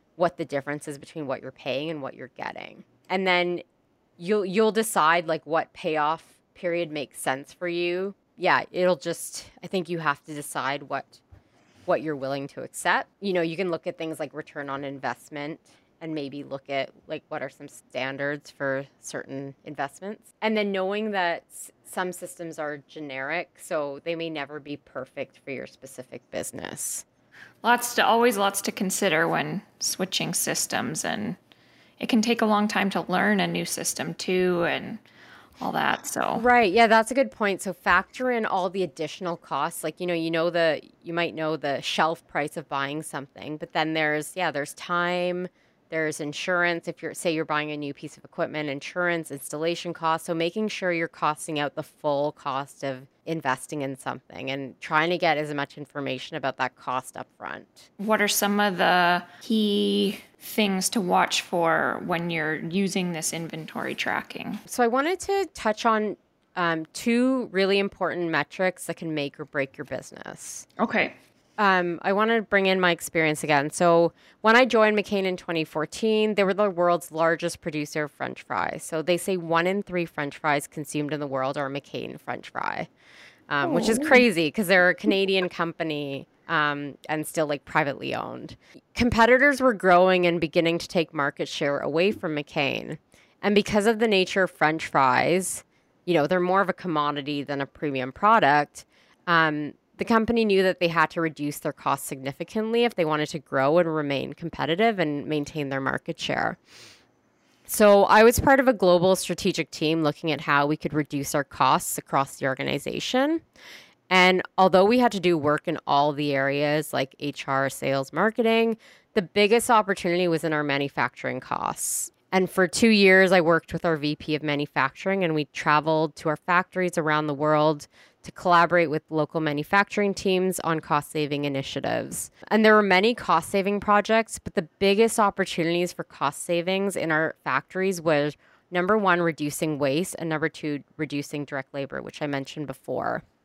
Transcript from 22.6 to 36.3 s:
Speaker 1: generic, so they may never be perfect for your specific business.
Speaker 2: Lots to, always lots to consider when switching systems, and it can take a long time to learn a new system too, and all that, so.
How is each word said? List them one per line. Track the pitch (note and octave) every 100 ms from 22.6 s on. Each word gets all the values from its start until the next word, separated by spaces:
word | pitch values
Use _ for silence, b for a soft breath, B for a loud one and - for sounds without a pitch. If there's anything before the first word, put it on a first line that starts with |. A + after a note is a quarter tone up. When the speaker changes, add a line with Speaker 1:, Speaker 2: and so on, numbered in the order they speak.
| D3+ D3 -
Speaker 1:
generic, | D#3 D3 C3+ C#3 E3+ - _
so | - E3 C#3+ C#3
they | E3 E3
may | E3
never | D#3 C#3 D3+
be | C#3+ C#3+
perfect | _ C3+ C3 D3 C3 _ -
for |
your | B2+ C3
specific | - C3+ - B2+ - _
business. | - - - - - - - - _ _ B B B
Speaker 2:
Lots | A3 A#3+ - -
to, | F#3
always | A3+ A#3+ G3+
lots | G3 G3
to | -
consider | - F#3+ - G3 D#3 E3
when | D#3+ D3+ F3+ - -
switching | - - F#3 - D#3+
systems, | E3+ - D3+ - - A#2 D#3+
and | E2+ - - F3+ _ b b b b b
it | B3
can | A#3
take | A3+ A#3
a | A3
long | G#3 G#3
time | G3 G3
to | F3+ E3
learn | F3+ G3+ G3+
a | E3+
new | F3 E3+
system | - - - D#3+
too, | E3 - F#3 F#3 F3 E3
and | C3+ C3 A3 _ B B B B B
all | -
that, | A#3 - - -
so. | - -